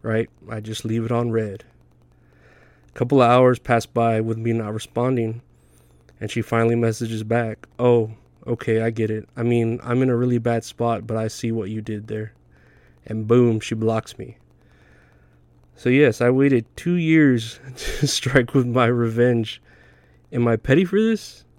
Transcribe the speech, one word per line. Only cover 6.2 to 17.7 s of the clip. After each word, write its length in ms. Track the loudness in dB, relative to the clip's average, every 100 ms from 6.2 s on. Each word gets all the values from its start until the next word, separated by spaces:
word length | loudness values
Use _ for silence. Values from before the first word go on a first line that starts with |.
and 100 | -8
she 120 | -6
finally 320 | -2 0 2
messages 480 | 2 0 -2 -6 -6
back, 460 | -2 -2 -2 -10 -16 -2
"Oh, 340 | 2 2 0 -8 _ _ -8
okay, 340 | -6 -2 0
I 100 | -2
get 200 | -2 -4
it. 180 | -6 -10 -6
I 80 |
mean, 340 | 0 0 0 -4
I'm 200 | -2 0
in 80 | 2
a 60 | 2
really 220 | 0 0
bad 260 | 0 -4
spot, 420 | -6 -4 -2 -2 -4
but 100 | -4
I 120 | -4
see 240 | -6 -4
what 180 | -4 -6
you 100 | -8
did 280 | -8 -10 -8
there." 240 | -10 -10 _ _ _ _ _ _ _ -10
And 220 | -8 4
boom, 320 | 6 6 2
she 140 | -2
blocks 440 | -2 0 -2 -4 -16
me. 200 | -16 -16 _ _ _ _ _ _ _ _ _ _ _ _ _ _
So 120 | 0
yes, 320 | 4 4 4
I 100 | 2
waited 360 | 4 4 2 0 -8
two 200 | -2 0
years 640 | 2 4 6 4 -2 -14
<laughs> 80 | -18